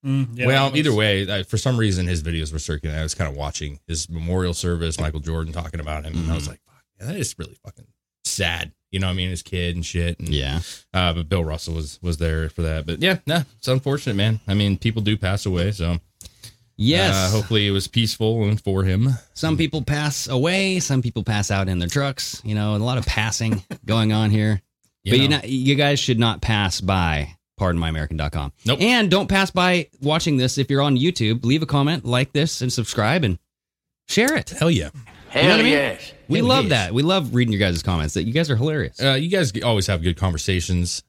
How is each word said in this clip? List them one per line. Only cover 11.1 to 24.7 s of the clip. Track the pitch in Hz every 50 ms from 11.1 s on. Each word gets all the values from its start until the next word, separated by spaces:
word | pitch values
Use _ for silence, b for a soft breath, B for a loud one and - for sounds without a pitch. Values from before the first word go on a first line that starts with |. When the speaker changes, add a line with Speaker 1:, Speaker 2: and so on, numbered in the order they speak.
| 82
Speaker 2:
but | 85 82 76
Bill | 95 92 82
Russell | 78 78 80 - - 82
was, | 82 78 71 - -
was | - 87 85 76
there | 85 80 80 80 80 80
for | - - 85
that. | 80 78 80 76
But | 78 85 78
yeah, | 156 185 190 - _
nah, | - 156 170 139 - - _
it's | - -
unfortunate, | 131 131 135 139 139 - - - 107 98
man. | 101 110 110 107 _ -
I | 98
mean, | 104 104 101 98 87
people | - 113 110 113
do | 107 104 107 107
pass | - 90 95 98 - 104
away, | 92 87 85 98
so | 104 98 85 85 87 85 - _ _ _ B B B B B B B B B B _ -
Speaker 3:
Yes. | 104 120 151 175 196 95 95
Speaker 2:
uh, | 95 95 92 104
hopefully | 110 101 - 113 107 104 101
it |
was | 98 98 95 -
peaceful | - 120 113 107 - - 110 110 113 117 107
and | 101 107 104
for | - - 95 95 95
him. | 95 92 98 117 135 131 117 - _ _
Speaker 3:
Some | - - 160 156
people | 143 165 147 - 156 135
pass | - 147 147 151 151 135 - - -
away. | 139 127 135 165 180 190 196 190 185 180
Some | - - 139 135
people | 117 120 - 113 101
pass | - 110 104 101 -
out | 101 98 95 95
in | 92 90
their | 87 85
trucks. | - 143 139 139 135 - - - - - -
You | 110 107
know, | 107 104 107 107
a | 104
lot | 110 120 127 127
of | 110
passing | - - - 107 113 104 - 113 113 117 98 90 _ -
<laughs> | - -
going | - 107 113 110 107
on | 107 107 110 107
here. | 104 110 107 107 107 95 _ _